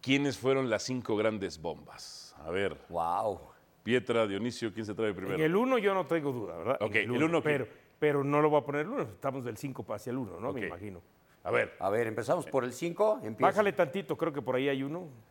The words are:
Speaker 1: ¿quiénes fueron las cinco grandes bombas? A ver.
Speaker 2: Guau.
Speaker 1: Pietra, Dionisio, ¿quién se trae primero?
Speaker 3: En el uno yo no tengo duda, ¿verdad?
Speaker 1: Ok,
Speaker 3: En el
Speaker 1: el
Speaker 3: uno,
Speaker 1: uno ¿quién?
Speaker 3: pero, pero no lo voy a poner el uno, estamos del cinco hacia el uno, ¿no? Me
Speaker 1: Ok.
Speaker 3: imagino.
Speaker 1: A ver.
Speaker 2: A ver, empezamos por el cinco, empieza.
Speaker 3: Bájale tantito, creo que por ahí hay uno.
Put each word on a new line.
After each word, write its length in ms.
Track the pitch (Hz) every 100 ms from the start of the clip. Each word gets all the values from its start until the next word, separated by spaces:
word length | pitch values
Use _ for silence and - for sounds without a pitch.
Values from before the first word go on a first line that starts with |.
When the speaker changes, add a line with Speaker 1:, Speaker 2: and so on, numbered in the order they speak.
| 123
Speaker 1:
¿quiénes 320 | 139 143 113
fueron 320 | 123 135 131
las 140 | 104
cinco 320 | - 127 117 107
grandes 420 | 110 107 92 80
bombas? 760 | 82 78 - - - - - - 78
A 60 |
ver. 260 | 90 98 73 -
Speaker 2:
Guau. 520 | 85 82 90 110 87 - - _ _
Speaker 1:
Pietra, 440 | - 123 - 117 110
Dionisio, 440 | 98 120 113 113
¿quién 140 | 101 107
se 80 |
trae 180 | 107 110
primero? 220 | 92 92 98
Speaker 3:
En 60 |
el 140 | 156 185
uno 220 | 254 262
yo 140 | 202 190
no 100 | 147
tengo 260 | 165 143
duda, 240 | 123 95 82
¿verdad? 200 | 87 135
Speaker 1:
Ok, 120 | 107
Speaker 3:
En 60 | 104
el 60 |
Speaker 1:
el 80 | 104
Speaker 3:
uno, 140 | 123 160
Speaker 1:
uno 160 | 170
¿quién? 120 | 151
Speaker 3:
pero, 140 | 147 120 - _ _
pero 240 | 151 143
no 160 | 139 147
lo 80 | 151
voy 100 | 147
a 40 | 123
poner 160 | 143
el 80 | 156
uno, 120 | 269
estamos 400 | 135 98 139 131
del 140 | 120 110
cinco 260 | 143 127 110
hacia 180 | 107 -
el 60 | 127
uno, 220 | 117 87
¿no? 140 | 117
Me 80 | 139
Speaker 1:
Ok. 60 | 95
Speaker 3:
imagino. 340 | 87 104 90 - _ _ _
Speaker 1:
A 60 | 87
ver. 240 | 120 104 -
Speaker 2:
A 100 | 95
ver, 160 | 107 113
empezamos 380 | 110 113 170 143
por 160 | 139
el 100 | 123
cinco, 460 | 120 170 170 214 214
empieza. 280 | 113 113 175
Speaker 3:
Bájale 220 | 190 208
tantito, 420 | - 170 185 175 151
creo 140 | 165
que 80 | 143
por 140 | 123 127
ahí 140 | 139
hay 120 | 135
uno. 240 | 139 165 175 120 110